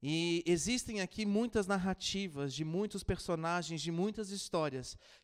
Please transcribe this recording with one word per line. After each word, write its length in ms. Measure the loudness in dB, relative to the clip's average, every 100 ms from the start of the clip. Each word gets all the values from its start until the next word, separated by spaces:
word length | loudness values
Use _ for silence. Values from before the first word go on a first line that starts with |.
| 0
E 380 | 2 4 2 4
existem 540 | 4 4 0 0 -2
aqui 260 | -2 -2 2
muitas 400 | 2 2 2 2
narrativas 880 | 2 2 -2 -2 -2 -2 -2 -4
de 120 | -2 -2
muitos 400 | 0 -2 -4 -2
personagens, 760 | -2 0 -2 0 0 -2 -4
de 80 | -2
muitas 420 | 2 0 0 -6
histórias 680 | -6 -2 0 0 -2 -8 -14 -18 -20